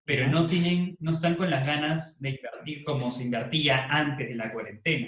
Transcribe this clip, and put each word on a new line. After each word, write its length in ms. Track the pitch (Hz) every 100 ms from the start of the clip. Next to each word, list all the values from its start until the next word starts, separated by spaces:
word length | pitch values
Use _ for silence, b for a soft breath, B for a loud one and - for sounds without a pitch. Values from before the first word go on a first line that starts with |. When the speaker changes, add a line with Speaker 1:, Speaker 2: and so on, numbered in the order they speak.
Speaker 1:
pero 200 | - 139 131
Speaker 2:
Ujú. 60 |
Speaker 1:
no 160 | 160 165
tienen, 480 | 180 170 180 180 -
no 120 | 160
están 240 | 160 170 170
con 140 | 180
las 160 | 135 139
ganas 540 | 151 151 160 - -
de 100 | 135
invertir 520 | 135 120 - 151 147
como 260 | - 131 123
se 120 | 127
invertía 640 | 120 117 117 156 139 135 -
antes 380 | 147 147 135 120
de 60 | 117
la 160 | 110
cuarentena, 540 | 113 - 101 165 135